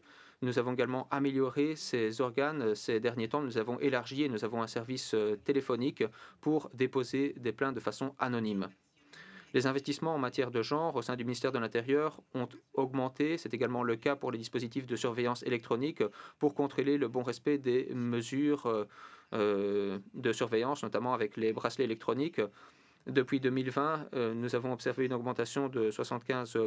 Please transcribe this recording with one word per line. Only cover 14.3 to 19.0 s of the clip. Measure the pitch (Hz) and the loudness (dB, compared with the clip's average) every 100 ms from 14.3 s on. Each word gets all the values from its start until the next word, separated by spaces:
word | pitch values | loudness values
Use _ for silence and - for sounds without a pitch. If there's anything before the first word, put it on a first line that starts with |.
les | 117 | -4
dispositifs | 113 123 120 135 127 | -4 -4 -2 -4 -4
de | 117 | -2
surveillance | 127 117 120 120 | 0 0 0 0
électronique | - 120 - 117 143 - 104 - - - | 0 -2 0 0 0 0 -2 -2 -16 0
pour | 147 - | 0 2
contrôler | 139 - 135 143 | -2 2 2 2
le | 123 | 2
bon | 127 | 0
respect | 123 117 - 143 | -2 -2 0 2
des | 131 123 131 | 4 2 2
mesures, | 127 120 120 117 135 147 143 120 | -2 0 0 0 0 2 2 2
euh, | 110 104 - | 0 -2 -8